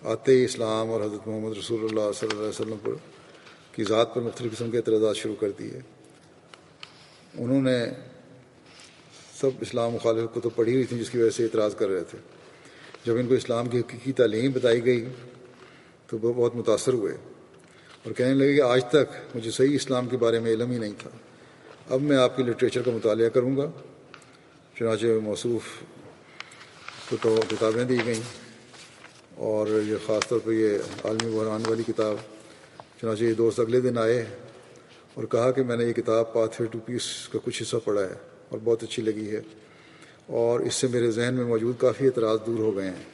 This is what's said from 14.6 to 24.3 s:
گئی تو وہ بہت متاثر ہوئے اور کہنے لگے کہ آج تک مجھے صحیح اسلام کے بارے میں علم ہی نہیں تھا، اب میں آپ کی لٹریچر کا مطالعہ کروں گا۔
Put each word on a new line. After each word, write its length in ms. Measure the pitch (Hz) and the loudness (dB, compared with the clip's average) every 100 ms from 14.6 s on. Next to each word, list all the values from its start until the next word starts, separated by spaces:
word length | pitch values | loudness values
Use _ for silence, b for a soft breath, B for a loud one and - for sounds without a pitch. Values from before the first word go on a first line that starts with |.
| 120 117 120 | 4 4 4
گئی 200 | 123 113 127 - - - B B B B B - | 2 0 -12 -18 -20 -20 B B B B B -10
تو 80 | 113 | -2
وہ 120 | 113 | 0
بہت 220 | 120 120 120 | 2 2 2
متاثر 380 | 113 104 - | 0 2 2
ہوئے 200 | 127 98 65 - - - - B B B B | 0 0 -6 -12 -20 -20 -20 B B B B
اور 100 | 110 | -12
کہنے 200 | 107 123 | 0 2
لگے 220 | 135 139 143 | 4 6 6
کہ 60 | |
آج 240 | 131 127 127 | 6 4 4
تک 500 | 151 127 - - 120 | 4 4 -2 -10 -8
مجھے 160 | 113 | -6
صحیح 240 | 107 131 143 | 2 4 4
اسلام 320 | 135 127 123 | 0 -2 0
کے 100 | 123 | 2
بارے 220 | 117 117 | 2 2
میں 120 | 117 | 2
علم 180 | 110 123 | 0 0
ہی 60 | 123 | -2
نہیں 160 | 107 101 | -4 -8
تھا، 100 | - - - B B B B B - | -16 -18 -20 B B B B B -2
اب 120 | 131 | 0
میں 160 | 147 139 | 4 4
آپ 180 | 127 - | 4 2
کی 60 | |
لٹریچر 380 | 123 113 120 127 | -2 2 2 2
کا 100 | 123 | 0
مطالعہ 380 | 113 110 110 113 | 0 2 4 4
کروں 260 | 127 123 139 | 4 2 0
گا۔ 120 | 147 - - - - B B | -2 -6 -18 -20 -20 B B